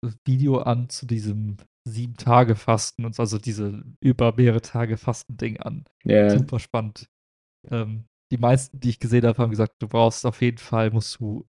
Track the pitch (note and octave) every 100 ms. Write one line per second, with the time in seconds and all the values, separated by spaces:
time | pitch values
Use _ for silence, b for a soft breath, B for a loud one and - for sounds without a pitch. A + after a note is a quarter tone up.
0 | B2 G#2+ - C3 C#3+ B2+ - A#2+ B2 -
1 | A#2+ A#2 G#2+ G#2 G#2+ G2+ _ _ - A2
2 | A#2+ A#2 B2 B2 A#2+ G#2+ - A2 - -
3 | A#2 A2 A2+ G#2 A2+ G#2+ G#2 G#2 A#2 -
4 | C3+ B2 A#2 A2+ B2 A2+ - A#2 A#2 A2
5 | - A#2 - A#2 A#2+ A2 - - - _
6 | - G#2 G#2 G#2 C3 A#2+ - A#2 A2 -
7 | - _ _ _ _ _ - A#2 A2 A2
8 | - _ _ B2 A#2+ C3 - C#3 B2 A2+
9 | A#2 A#2+ A#2 A#2 A#2+ G#2+ A2 _ A2 A#2
10 | A#2 - B2+ - A#2+ A#2 - A2+ A2 A2
11 | - - A2 G#2+ -